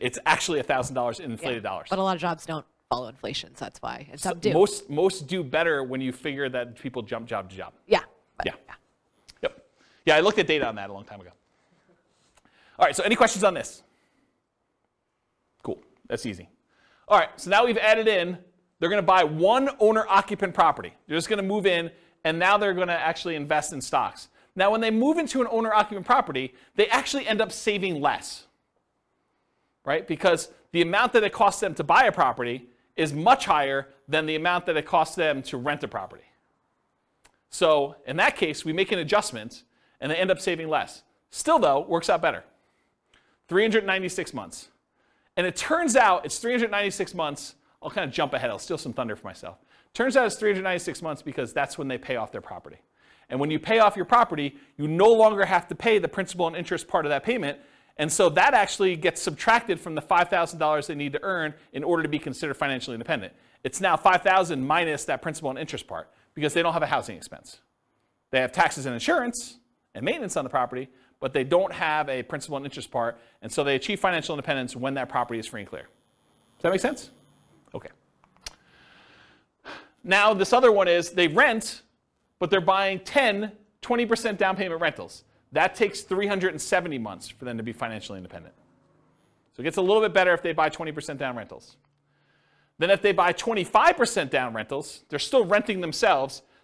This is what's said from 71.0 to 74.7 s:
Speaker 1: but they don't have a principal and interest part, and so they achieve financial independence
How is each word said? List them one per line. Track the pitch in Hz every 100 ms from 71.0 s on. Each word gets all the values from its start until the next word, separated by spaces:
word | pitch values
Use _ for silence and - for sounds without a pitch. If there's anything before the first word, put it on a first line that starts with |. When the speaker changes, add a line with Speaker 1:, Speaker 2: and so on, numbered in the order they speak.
| _ -
Speaker 1:
but | 131
they | 135
don't | 131 175 190
have | 180 165 151 147
a | 131
principal | 117 143 - 139
and |
interest | 139 139 -
part, | 127 117 - _ _
and | 110
so | -
they | 143
achieve | 135 139 202
financial | 190 170 147
independence | 147 - 139 123